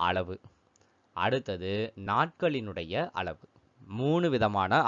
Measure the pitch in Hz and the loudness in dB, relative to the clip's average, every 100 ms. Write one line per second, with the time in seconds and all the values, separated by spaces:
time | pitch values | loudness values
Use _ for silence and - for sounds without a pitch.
0 | 87 92 90 95 - _ _ _ _ _ | 0 0 -2 -8 -14 _ _ _ _ _
1 | _ - 95 131 117 92 92 101 113 - | _ -2 0 0 -2 -6 -2 -2 -4 -6
2 | 98 110 165 - 175 139 107 90 82 104 | -2 0 0 0 -2 -2 -6 -8 -4 -4
3 | 170 - 90 78 - _ _ _ - 104 | -4 -4 -6 -8 -16 _ _ _ -10 -2
4 | 139 165 175 127 107 101 95 131 | 2 2 2 4 2 2 2 4